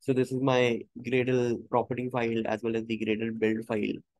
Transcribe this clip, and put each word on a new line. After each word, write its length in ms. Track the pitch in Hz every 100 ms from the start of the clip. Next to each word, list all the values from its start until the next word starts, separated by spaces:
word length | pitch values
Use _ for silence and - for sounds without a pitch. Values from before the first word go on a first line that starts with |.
So 120 | -
this 200 | 127 123
is 80 | 127
my 400 | 135 127 123 113 - 123
Gradle 560 | 120 127 123 127 120 110 -
property 400 | 123 104 123 127
file 320 | 127 117 113 110
as 180 | 110
well 100 | 117
as 100 | 113 113
the 120 | 110
Gradle 400 | 110 107 113 113
build 260 | 110 110
file, 300 | - 110 107 - -